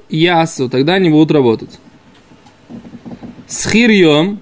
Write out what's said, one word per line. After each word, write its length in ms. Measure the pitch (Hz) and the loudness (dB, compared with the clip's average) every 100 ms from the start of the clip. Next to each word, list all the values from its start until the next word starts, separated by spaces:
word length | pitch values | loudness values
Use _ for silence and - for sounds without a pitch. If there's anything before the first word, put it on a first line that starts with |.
| - | -6
ясу, 580 | 156 170 165 165 - 127 | -2 0 0 -2 -4 -4
тогда 240 | 127 147 190 | -2 0 0
они 140 | 175 | 2
будут 200 | 151 156 | 2 2
работать. 480 | 151 120 110 - - - - _ _ _ - _ _ - - - - - - - - - | 2 2 -2 -6 -20 -20 -20 _ _ _ -20 _ _ -20 -20 -20 -20 -18 -16 -18 -20 -10
Схирьем, 920 | - - 220 233 202 160 147 190 202 | -6 -2 2 2 4 4 2 0 -6